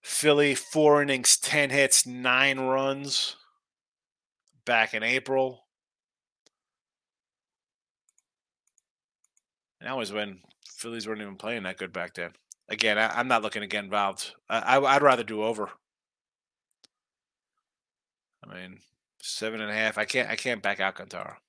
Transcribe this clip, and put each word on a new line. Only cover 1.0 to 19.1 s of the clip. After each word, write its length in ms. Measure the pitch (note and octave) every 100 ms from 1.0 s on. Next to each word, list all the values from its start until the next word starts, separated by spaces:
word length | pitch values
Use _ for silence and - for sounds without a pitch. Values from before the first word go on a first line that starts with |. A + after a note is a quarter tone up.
innings, 340 | C#3+ C3 A#2+ -
ten 320 | - D3+ C#3+
hits, 380 | C3+ C3+ - B2+
nine 520 | B2 B2+ B2+ C3+ C3+
runs 760 | C3 C3+ C3+ C#3 C#3 - - - _ _ _ _ _ _ _ _ _ _ _ _ -
back 300 | A#2 A2 A2
in 80 |
April. 640 | A2+ B2+ C3 C3+ C3 B2 _ _ _ _ _ _ _ _ _ _ _ _ _ _ _ _ _ _ _ _ _ _ _ _ _ _ _ _ _ _ _ _ _ _ _ _ _ _ _ _ _ _
And 80 | A#2
that 100 | C3
was 140 | G#2
when 280 | G#2+ G#2 F#2 _ _ -
Phillies 420 | - A#2 A#2 G#2+
weren't 140 | G#2+
even 140 | G#2 F#2+
playing 280 | G#2+ A#2
that 140 | F#2+ F#2
good 160 | F#2
back 220 | F#2 F2 -
then. 160 | E2+ _ _ - _
Again, 300 | G#2+ A2 G#2
I, 120 | A2
I'm 180 | - B2+
not 160 | A#2
looking 180 | G#2+ G#2+
to 60 | G#2
get 160 | G#2
involved. 500 | G2 G#2 G2 F#2 - - _
I, 280 | A2+ - C3
I, 180 | C3+ C#3
I'd 80 |
rather 200 | C#3+ B2+
do 200 | G#2+ G#2+
over. 260 | A2 A2 G2+ - _ _ _ _ _ _ _ _ _ _ _ _ _ _ _ _ _ _ _ _ _ _ _ _ _ _
I 80 | G2+
mean, 280 | F#2 F#2 F#2 _ _ _